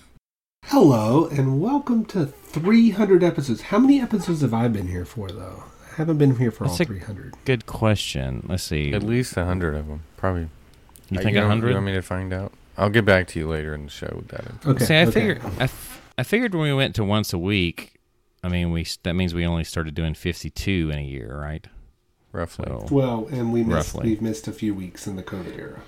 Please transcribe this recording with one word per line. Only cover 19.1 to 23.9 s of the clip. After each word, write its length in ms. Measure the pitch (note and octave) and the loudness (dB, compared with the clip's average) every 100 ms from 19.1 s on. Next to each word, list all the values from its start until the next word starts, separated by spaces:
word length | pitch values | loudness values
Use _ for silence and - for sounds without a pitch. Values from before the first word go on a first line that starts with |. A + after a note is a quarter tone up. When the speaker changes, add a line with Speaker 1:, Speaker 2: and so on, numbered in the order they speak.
Speaker 2:
means 200 | E2+ F#2 | 0 0
we 120 | E2+ E2+ | 0 0
only 200 | E2+ D#2+ | 0 -2
started 280 | - D#2+ | -4 -6
doing 200 | D2 D#2+ | -4 -4
fifty-two 760 | D#2 F2+ E2 D#2 - - F#2+ D#2+ | -4 -6 -6 -8 -6 -2 0 0
in 80 | D2 | -2
a 40 | |
year, 340 | C#2 C2+ A1 C#2 | -6 -8 -10 -10
right? 300 | D2 D#2 - - - _ _ _ _ | -8 -10 -14 -20 -20 _ _ _ _
Speaker 3:
Roughly. 320 | - A2+ - - | -8 -8 -8 -8
Speaker 2:
So, 180 | C3 - | -8 -2
Speaker 1:
Well, 380 | C#3 C3 A#2 A2 | 0 0 -2 -4
and 220 | B2+ A#2 | -4 -2
we 100 | A#2 | 0
missed, 320 | A2+ D#2+ - | 2 0 -2